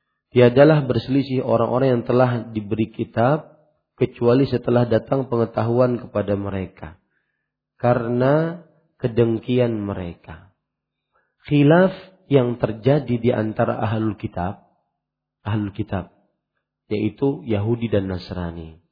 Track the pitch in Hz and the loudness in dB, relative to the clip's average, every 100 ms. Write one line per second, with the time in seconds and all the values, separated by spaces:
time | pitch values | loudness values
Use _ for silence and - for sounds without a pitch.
0 | _ _ _ 120 120 123 147 156 131 120 | _ _ _ 4 6 8 6 6 2 -2
1 | - 135 127 127 127 113 113 120 135 123 | 0 -2 0 -4 0 0 0 2 2 0
2 | 117 123 127 120 113 110 101 110 110 - | 0 2 2 0 -6 -8 -6 -4 -4 -4
3 | 113 - 120 156 - _ _ _ _ _ | -6 0 0 0 -4 _ _ _ _ _
4 | 120 - 120 127 135 120 120 120 120 113 | -4 0 2 2 2 -2 0 0 2 0
5 | - 139 131 117 113 - 113 117 127 120 | 0 -4 -2 -2 -2 -2 -2 2 2 0
6 | - 107 101 101 101 98 90 - 82 85 | -4 -6 -2 -4 -4 -6 -8 -10 -18 -18
7 | _ _ _ _ _ _ _ _ 120 120 | _ _ _ _ _ _ _ _ 0 0
8 | 117 123 131 151 165 170 - _ _ _ | 0 0 2 2 0 -6 -16 _ _ _
9 | 123 113 117 113 117 123 120 113 101 95 | -4 2 2 0 -2 0 0 -2 -6 -6
10 | 90 85 - 82 95 _ _ _ _ _ | -8 -12 -18 -20 -20 _ _ _ _ _
11 | _ _ _ _ - 147 143 165 190 - | _ _ _ _ -2 2 6 6 4 0
12 | - _ _ 139 123 117 110 110 127 147 | -18 _ _ 2 2 -2 -4 -2 0 0
13 | 127 120 117 117 110 104 113 117 110 110 | 0 -2 0 0 -2 -2 -2 -2 -2 -2
14 | 110 101 107 - 90 - _ _ _ _ | -4 -4 -8 -6 -8 -8 _ _ _ _
15 | _ _ _ _ - 107 104 - 104 95 | _ _ _ _ -6 -4 -4 -8 -6 -6
16 | 85 _ _ _ _ _ _ _ _ 107 | -6 _ _ _ _ _ _ _ _ -4
17 | 107 - 139 151 151 104 104 117 117 104 | -4 -2 -4 -4 -4 -4 -2 -4 -2 -2
18 | 95 90 87 90 87 82 80 80 _ | -2 -6 -8 -8 -8 -10 -16 -18 _